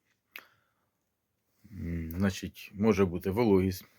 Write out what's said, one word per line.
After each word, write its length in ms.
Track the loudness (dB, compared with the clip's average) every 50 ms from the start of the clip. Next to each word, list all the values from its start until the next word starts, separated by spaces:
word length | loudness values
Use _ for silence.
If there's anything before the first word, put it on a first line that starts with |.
| _ _ _ _ _ _ -20 -20 -20 _ _ _ _ _ _ _ _ _ _ _ _ _ _ _ _ _ _ _ _ _ _ _ _ -20
М, 400 | -14 -12 -8 -8 -6 -8 -8 -8
значить, 600 | -4 -2 -2 -2 -2 -2 -8 -12 -12 -16 -20 -16 -6
може 320 | 0 2 2 4 4 2
бути 240 | 2 0 -2 -4 -4
вологість, 560 | -2 0 2 4 4 4 4 2 0 -4 -8 -18 _